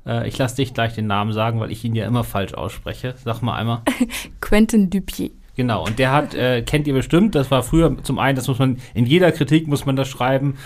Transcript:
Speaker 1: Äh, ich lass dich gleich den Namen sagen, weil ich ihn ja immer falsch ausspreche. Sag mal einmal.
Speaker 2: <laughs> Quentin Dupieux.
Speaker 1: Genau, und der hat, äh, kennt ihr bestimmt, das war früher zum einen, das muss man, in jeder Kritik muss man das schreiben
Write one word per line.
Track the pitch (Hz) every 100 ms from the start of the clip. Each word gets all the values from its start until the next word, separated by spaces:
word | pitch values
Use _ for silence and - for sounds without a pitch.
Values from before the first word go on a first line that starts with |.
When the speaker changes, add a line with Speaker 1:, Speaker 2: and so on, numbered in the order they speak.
| -
Speaker 1:
Äh, | 117 113
ich | -
lass | 131
dich | - 131
gleich | - 117
den | 113 107
Namen | 101 107
sagen, | 107 113 113
weil | 110
ich | -
ihn | 117
ja | 113 104
immer | 120
falsch | 117 101 95
ausspreche. | - 82 - - - 127 123
Sag | 113 113
mal | 120 71
einmal. | 113 117 - 254 240
Speaker 2:
<laughs> | - - -
Quentin | - 208 220 226 190
Dupieux. | 190 185 - - - - -
Speaker 1:
Genau, | 127 101 82
und | 113
der | 131
hat, | 143 -
äh, | - 123 123
kennt | 117 147 147
ihr |
bestimmt, | 135 117 165 214
das | 147 135
war | -
früher | - 165 165 117
zum | - 131
einen, | 131 131
das | 123
muss | 117
man, | 131 127 -
in | - 120
jeder | 165 175
Kritik | 160 135 156 160
muss | 131 139
man | 135
das | 135
schreiben | - 127 135 143 135